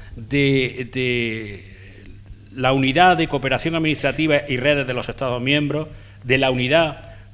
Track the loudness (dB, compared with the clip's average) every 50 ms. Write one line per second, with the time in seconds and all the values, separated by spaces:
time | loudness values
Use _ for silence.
0 | -10 -14 -14 -14 -8 -2 0 2 4 4 4 2 2 0 -2 -6 -10 -6 -4 -4
1 | -2 0 0 0 0 -2 -4 -6 -8 -10 -12 -14 -16 -18 -20 -20 -20 -20 -20 -20
2 | -20 -20 -18 -18 -18 -18 -18 -18 -18 -16 -6 0 2 2 4 4 2 2 4 6
3 | 6 6 6 4 2 -2 -2 -2 -2 0 -2 0 -2 -2 -2 0 0 0 0 0
4 | -2 -2 0 0 2 2 2 2 0 0 -4 0 2 2 2 2 0 -2 -4 -4
5 | -4 -6 -6 -4 -4 -2 -2 -2 0 2 2 2 2 0 -2 -4 -4 -6 -10 -18
6 | -18 -20 -20 -8 -2 2 2 4 4 2 2 2 2 4 4 4 4 2 -2 -8
7 | -14 -16 -18 -18 -16 -12